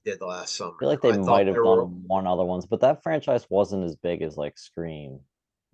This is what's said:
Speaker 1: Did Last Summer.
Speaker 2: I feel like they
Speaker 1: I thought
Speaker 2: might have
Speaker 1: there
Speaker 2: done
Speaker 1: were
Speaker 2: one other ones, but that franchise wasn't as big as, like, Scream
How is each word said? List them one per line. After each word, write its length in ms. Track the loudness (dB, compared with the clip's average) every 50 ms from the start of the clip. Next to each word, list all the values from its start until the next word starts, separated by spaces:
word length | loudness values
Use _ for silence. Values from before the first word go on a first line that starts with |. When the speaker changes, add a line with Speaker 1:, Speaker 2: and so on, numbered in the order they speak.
| -8
Speaker 1:
Did 160 | -8 -8 -6
Last 340 | -8 -8 -8 -8 -8 -10 -8
Summer. 180 | -8 -8 -10 -6
Speaker 2:
I 80 | -4 -2
feel 40 | 0
like 120 | 0 2
they 120 | 2 2
Speaker 1:
I 40 | 2
thought 100 | 2 2
Speaker 2:
might 200 | 4 4 4 4
have 100 | 4 2
Speaker 1:
there 60 | 2
Speaker 2:
done 160 | 4 4 4 4
Speaker 1:
were 80 | 4
Speaker 2:
one 400 | 0 -6 -12 -6 -4 -2 -2 0
other 180 | 0 0 0 0
ones, 220 | 0 -2 -4 -2
but 140 | -2 0 2
that 220 | 4 2 2 2
franchise 460 | -2 -2 -2 -2 0 0 0 0 0 0
wasn't 360 | 2 2 2 2 0 -4 -4
as 120 | -4 -6
big 240 | _ -4 -4 -4 -2
as, 140 | -4 -8 -6
like, 220 | -6 -8 -8 -8 -12
Scream 640 | -20 -16 -10 -8 -8 -8 -8 -12 -14 -14 -16 -18 _ _ _ _ _ _ _ _ _ -20